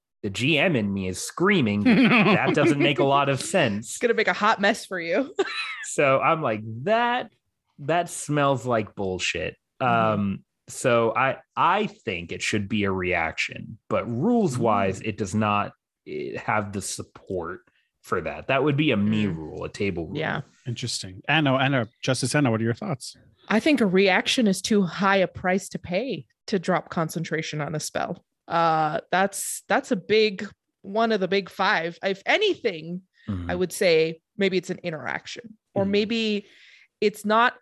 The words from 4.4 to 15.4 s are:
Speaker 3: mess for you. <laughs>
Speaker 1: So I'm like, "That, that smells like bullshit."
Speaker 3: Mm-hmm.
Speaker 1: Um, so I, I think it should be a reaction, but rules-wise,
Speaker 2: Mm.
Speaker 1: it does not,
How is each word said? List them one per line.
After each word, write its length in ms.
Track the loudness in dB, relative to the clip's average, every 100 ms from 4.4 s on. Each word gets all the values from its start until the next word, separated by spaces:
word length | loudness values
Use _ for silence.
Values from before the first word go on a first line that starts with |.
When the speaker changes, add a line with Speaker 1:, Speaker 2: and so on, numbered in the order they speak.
| 2 2
Speaker 3:
mess 260 | 2 0 -4
for 140 | -8
you. 340 | -2 -2 -2 -2
<laughs> 60 | -4 -4 -8 -10 -8
Speaker 1:
So 320 | 2 4 4
I'm 220 | 4 2
like, 200 | 0 -2 -6 -8
"That, 480 | 0 0 2 -2 -6 _ _ _ _ -12
that 300 | -2 -2 -2
smells 560 | -6 -2 2 2 2 0
like 300 | 0 -2 -6
bullshit." 600 | -4 -2 -4 -4 -6 -8 _ -4
Speaker 3:
Mm-hmm. 320 | 2 4 4 2
Speaker 1:
Um, 220 | -2 -4 -10 _ -18
so 460 | -2 2 4 4 2
I, 220 | 0 -2 _ 0
I 300 | 2 2 0
think 440 | -6 -6 -6 -6
it 80 | -6
should 260 | -2 -2 0
be 160 | 0 0
a 60 |
reaction, 880 | 0 0 0 0 -2 -6 -6 -14 -14 -4
but 160 | -2 -2
rules-wise, 920 | -2 2 2 2 2 2 2 2 -2
Speaker 2:
Mm. 60 | -6
Speaker 1:
it 80 | -6
does 180 | -2
not, 360 | 0